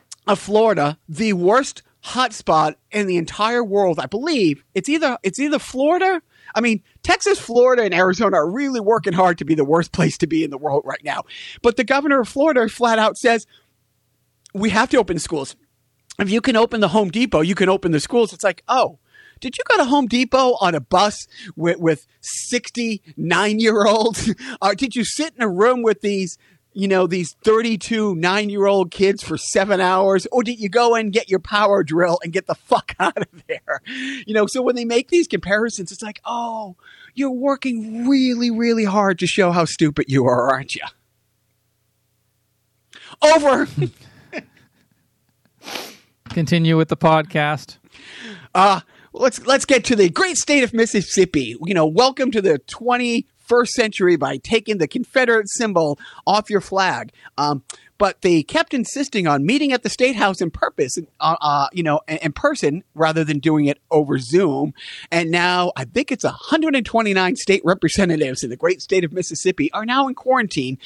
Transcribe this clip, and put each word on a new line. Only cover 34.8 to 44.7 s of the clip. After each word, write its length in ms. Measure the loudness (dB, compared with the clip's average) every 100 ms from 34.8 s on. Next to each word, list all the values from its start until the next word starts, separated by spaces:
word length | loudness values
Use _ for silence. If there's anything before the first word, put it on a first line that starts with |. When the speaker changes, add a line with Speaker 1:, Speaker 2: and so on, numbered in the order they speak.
Speaker 1:
make 240 | -2 -2 2
these 180 | 0 0
comparisons, 640 | -4 -2 -2 -2 -6 -12
it's 120 | -12
like, 180 | -14 -12
oh, 520 | -10 -8 -8 -10 -12 -18 -20 -20 -16
you're 160 | -4 -4
working 760 | -2 -2 -2 -4 -6 -8 -4 2
really, 420 | 2 2 0 0
really 340 | 0 2 2
hard 340 | 2 2 2 0
to 60 | 0
show 240 | 2 2
how 140 | 2
stupid 400 | 0 2 0 0 0
you 160 | 2 4
are, 240 | 4 2
aren't 240 | 0 -4
you? 100 | -10 -12 -16 _ _ _ _ _ _ _ _ _ _ _ _ _ _ _ _ _ _ _ -20 -20 2
Over. 440 | 6 6 6 2 0
<laughs> 40 | -2 -4 -6 -20 _ _ -16 -16 _ _